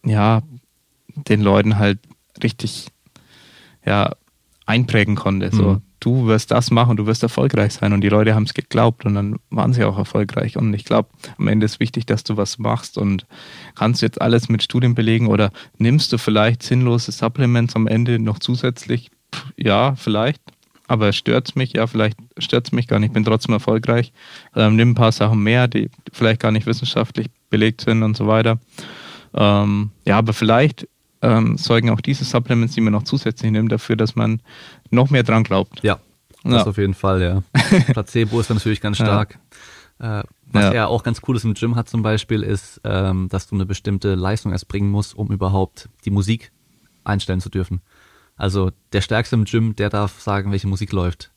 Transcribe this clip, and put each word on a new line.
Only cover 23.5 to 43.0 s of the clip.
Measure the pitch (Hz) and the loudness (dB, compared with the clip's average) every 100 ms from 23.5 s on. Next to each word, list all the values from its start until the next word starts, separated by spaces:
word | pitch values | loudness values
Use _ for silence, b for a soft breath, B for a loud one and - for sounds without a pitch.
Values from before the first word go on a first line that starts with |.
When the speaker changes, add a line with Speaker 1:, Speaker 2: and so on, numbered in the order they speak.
Speaker 1:
erfolgreich. | 107 - 110 117 117 117 B B B B - | -4 0 -2 0 -2 -2 B B B B 0
Ähm, | 110 110 | 4 6
nimm | 120 | 4
ein | 117 | 4
paar | 113 | 2
Sachen | - 107 110 | 4 2 2
mehr, | 104 120 123 | 2 2 2
die | 113 107 _ - | 0 -4 _ -20
vielleicht | - 113 113 | -2 0 2
gar | 110 | 0
nicht | 110 110 | 0 -2
wissenschaftlich | 117 127 - 113 - 110 _ _ | -4 -2 -4 -4 -6 -8 _ _
belegt | 107 107 113 | 0 0 0
sind | - 113 | 0 2
und | 110 110 | 2 0
so | 107 | 2
weiter. | 110 113 117 _ B B B B B B | 2 2 0 _ B B B B B B
Ähm, | - 104 101 104 101 107 - - | 0 2 4 2 0 -4 -6 0
ja, | 101 | 2
aber | 113 | 2
vielleicht, | 107 110 117 147 - - _ _ _ | 0 2 4 4 0 -16 _ _ _
ähm, | 117 113 113 101 | 2 2 2 -2
sorgen | - 117 117 | 0 2 2
auch | 110 | 0
diese | - 135 131 | -2 -4 -2
Supplements, | 123 120 120 113 - | -2 0 0 0 0
die | |
man | 110 | 0
noch | 104 | 0
zusätzlich | 123 135 - 113 113 | -2 -4 -4 -4 -2
nimmt, | 107 110 | 0 0
dafür, | 113 - 113 | -2 -2 0
dass | 107 113 | 0 0
man | 110 113 B B B B _ | -2 -2 B B B B _
noch | 120 135 | 2 4
mehr | 139 | 2
dran | 117 113 110 | 4 2 2
glaubt. | 95 98 - | 0 -2 -4
Speaker 2:
Ja, | 110 90 _ _ _ _ | -4 -4 _ _ _ _
das | - | 0
Speaker 1:
Ja. | 120 98 | 2 2
Speaker 2:
auf | 101 | 0
jeden | 98 95 | -2 0
Fall, | 98 95 | 0 0
ja. | 90 95 - | 0 -2 0
Speaker 1:
<laughs> | 139 - 190 131 | -2 4 4 4
Speaker 2:
Placebo | 117 101 120 110 117 | 0 -2 -2 0 0
ist | 110 | 0
natürlich | 107 113 107 | -2 -2 -2
ganz | 107 104 | -4 -2
Speaker 1:
Ja. | 110 | 0
Speaker 2:
stark. | 101 107 - _ B B B B _ | 0 -2 -8 _ B B B B _
Äh, | 117 104 - _ _ | -8 -8 -10 _ _
was | 104 101 | 2 2
Speaker 1:
Ja. | |
Speaker 2:
er | 113 107 | 2 0
auch | 117 | 0
ganz | - 113 | -2 -6
Cooles | - 123 113 | -4 -2 -2
im | |
Gym | 101 117 117 | -2 -2 -2
hat | 113 | -2
zum | 117 | -2
Beispiel, | 107 107 - 110 | 0 -2 0 -4
ist, | 104 101 - - | -2 -4 -6 -14
ähm, | 110 98 | -4 -2